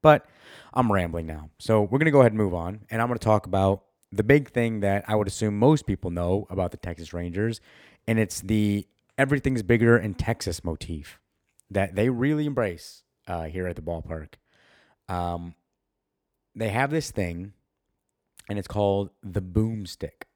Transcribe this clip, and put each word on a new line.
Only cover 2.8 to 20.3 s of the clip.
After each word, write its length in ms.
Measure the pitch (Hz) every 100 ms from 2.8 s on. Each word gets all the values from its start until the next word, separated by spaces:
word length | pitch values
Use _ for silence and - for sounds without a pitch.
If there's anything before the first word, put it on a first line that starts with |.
| -
and 100 | 110
I'm 60 | 120
gonna 140 | 120
talk 260 | 113 107 -
about 380 | 95 98 98 _ _ _
the 140 | 98
big 260 | 107 143 135
thing 300 | 123 117 110
that 240 | 101 98 98
I 80 |
would 140 | 107 98
assume 280 | - 107 104
most 260 | 123 156 -
people 240 | 95 92
know 380 | 85 87 95 98
about 220 | 92 87
the 40 | -
Texas 380 | 90 82 82
Rangers, 460 | 90 87 87 113 113 _ - - _
and 140 | - 113
it's 220 | 107 -
the 480 | 98 110 104 101 - _ _ -
"everything's 460 | 135 143 135 127
bigger 340 | 95 117 117 117
in 180 | 107
Texas" 500 | - - 117 - 85
motif 560 | 87 80 - 80 73 - _ _ _ _ _
that 240 | 98 95
they 160 | 95 117
really 360 | 120 131 151 151
embrace, 580 | 131 107 85 - - _ _ -
uh, 160 | 87
here 240 | 80 87 90
at 80 | 87
the 60 |
ballpark. 520 | 82 82 80 80 76 - _ _ _ _ _ _ -
Um, 460 | 90 87 87 85 82 _ _ _ _ _ _ _ _ _
they 160 | - 110
have 200 | 107 139
this 200 | 156 147
thing, 420 | - 90 85 95 _ _ _ _ _ _ _ _ _ -
and 100 | 101
it's 100 | 95
called 420 | 104 101 98 101 _
the 200 | 101 92
boomstick. 840 | 92 90 110 110 95 - 80 _ -